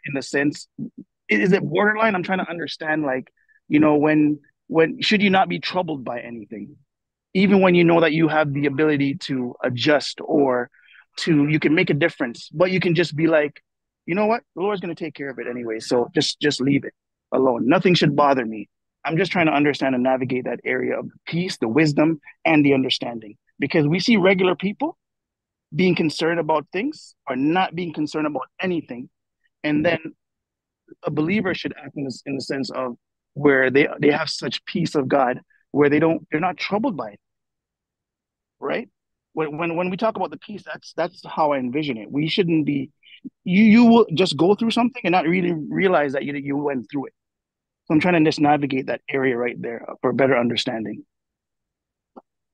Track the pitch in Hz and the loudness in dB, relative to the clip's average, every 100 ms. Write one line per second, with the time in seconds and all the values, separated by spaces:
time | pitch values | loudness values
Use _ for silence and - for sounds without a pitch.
0 | 151 139 - 143 143 143 - - - - | -10 -10 -4 0 0 -2 -12 -14 -14 -16
1 | - _ - 208 196 190 147 175 208 214 | -20 _ -4 0 2 2 0 0 0 0
2 | 220 185 170 185 170 170 147 - 156 156 | 0 -2 -2 -4 -4 -8 -10 -8 -4 -2
3 | 143 127 - _ _ _ - 147 151 147 | -2 -4 -8 _ _ _ 0 2 4 4
4 | 151 156 151 147 _ _ - 160 160 - | 4 4 2 0 _ _ -2 2 2 0
5 | - 214 202 190 175 175 - 185 170 143 | 0 2 4 4 2 -2 -4 -4 -4 -8
6 | 120 120 117 117 101 107 107 - _ _ | -8 -10 -10 -14 -14 -14 -14 -18 _ _
7 | _ _ _ - 196 196 185 175 170 170 | _ _ _ 2 4 6 6 6 6 6
8 | 165 160 160 156 151 143 143 135 156 143 | 4 4 2 2 0 0 -2 0 2 2
9 | 139 160 - 131 123 - 123 120 139 143 | 0 -4 -6 -4 -6 -4 -4 -2 0 0
10 | - - - 156 135 123 120 _ _ - | -2 -10 -2 0 2 0 -4 _ _ -20
11 | _ - 175 147 147 156 160 165 175 147 | _ -8 0 2 2 0 2 2 2 2
12 | 165 - 123 113 - 151 185 185 180 170 | 0 0 -8 -8 -12 -4 -2 0 0 0
13 | 170 147 160 160 151 - _ _ _ _ | -2 -2 2 2 0 -6 _ _ _ _
14 | - 190 214 233 - 156 202 196 180 151 | -6 -2 -2 -2 -6 -8 -6 -6 -8 -10
15 | 165 143 139 123 120 123 117 113 - 123 | -12 -10 -12 -10 -10 -8 -8 -8 -2 0
16 | 120 156 - - 147 - 131 139 - - | 0 0 -2 -2 -2 0 0 0 -2 -12
17 | _ _ _ 127 131 117 117 180 180 170 | _ _ _ 2 2 2 2 4 4 4
18 | 165 135 143 131 113 110 101 _ _ _ | 4 4 4 2 -2 -8 -14 _ _ _
19 | 127 165 185 185 160 143 147 135 135 127 | -4 -2 0 0 2 2 0 0 -2 0
20 | 131 131 127 127 123 120 123 127 123 120 | 0 0 -2 -4 -4 -8 -6 -4 -4 -6
21 | - - - 165 185 - 113 131 156 143 | -10 -16 -8 -6 -6 -4 -2 2 2 2
22 | 156 156 - _ 160 151 143 139 127 - | 0 0 -8 _ 0 4 4 2 0 -4
23 | 123 117 107 - _ - 139 170 147 180 | -6 -10 -14 -20 _ -8 -2 0 0 0
24 | 247 214 180 190 185 170 190 202 302 - | 2 4 4 4 2 0 -4 -4 -6 -6
25 | _ _ _ _ _ _ _ 151 180 175 | _ _ _ _ _ _ _ 0 2 2
26 | 160 - 165 170 156 156 - 185 277 - | 0 0 0 0 0 -2 -2 -4 -4 -8
27 | - _ - 127 147 180 185 165 175 156 | -18 _ -8 -2 0 2 0 -4 -6 -6
28 | 151 156 151 131 127 - 185 165 - 120 | -4 -4 -4 -6 -10 -6 -4 -4 -6 -12
29 | 143 _ _ _ _ _ 151 151 170 160 | -14 _ _ _ _ _ -2 0 0 -2
30 | 160 - _ _ _ _ _ _ _ - | -6 -18 _ _ _ _ _ _ _ -12
31 | 170 147 160 214 185 165 143 143 143 151 | -6 -2 0 0 -2 -4 -8 -10 -12 -8
32 | 135 120 139 135 123 139 131 - 127 120 | -8 -10 -10 -8 -6 -6 -6 -6 -8 -8
33 | _ _ _ 143 143 131 131 135 - - | _ _ _ 0 2 4 4 4 2 2
34 | 147 151 151 - 147 - - 185 160 151 | 0 2 -4 -6 -8 -8 -6 -6 -2 -2
35 | 131 139 123 127 - _ _ 139 143 151 | 0 2 2 -2 -12 _ _ 2 4 4
36 | 165 160 - 156 180 - - 202 262 147 | 2 0 -4 -4 -4 -6 -4 -2 -2 -6
37 | 110 - _ _ _ _ _ _ _ _ | -10 -16 _ _ _ _ _ _ _ _
38 | _ _ _ _ _ _ 139 180 - _ | _ _ _ _ _ _ -6 -6 -8 _
39 | _ _ _ 160 151 151 170 165 185 190 | _ _ _ -6 -4 -4 -4 -2 -4 -2
40 | 220 202 170 151 - 202 - 160 - - | -2 -2 -6 -8 -16 -16 -14 -16 -10 -6
41 | 165 - - - 151 139 123 143 147 113 | -6 -8 -10 -2 0 0 -2 -4 -4 -6
42 | 101 139 156 214 170 160 147 143 135 _ | -6 -4 -2 0 2 2 0 -2 -6 _
43 | - - - - - 185 220 226 233 233 | -20 -20 -20 -10 0 4 8 8 8 8
44 | - 160 185 139 175 202 226 226 240 247 | 6 2 0 2 2 2 0 0 0 -2
45 | 175 180 156 185 175 160 147 156 190 170 | 0 2 2 0 0 -4 -4 0 2 2
46 | 147 139 139 143 139 143 147 127 110 143 | 2 -2 -6 -6 -4 -4 -2 -4 -6 -8
47 | 123 - _ _ _ _ _ _ - 156 | -8 -14 _ _ _ _ _ _ 0 2
48 | 180 170 156 147 147 147 139 131 135 117 | 4 4 2 4 2 2 0 -4 -4 -8
49 | - 139 131 120 120 - 120 113 - - | -4 -2 0 0 -4 -6 -10 -10 -14 -4
50 | 131 117 135 127 120 117 127 113 107 107 | -2 2 2 2 0 -2 -4 -6 -8 -10
51 | - _ _ _ _ _ _ _ _ _ | -16 _ _ _ _ _ _ _ _ _
52 | _ - _ _ _ | _ -20 _ _ _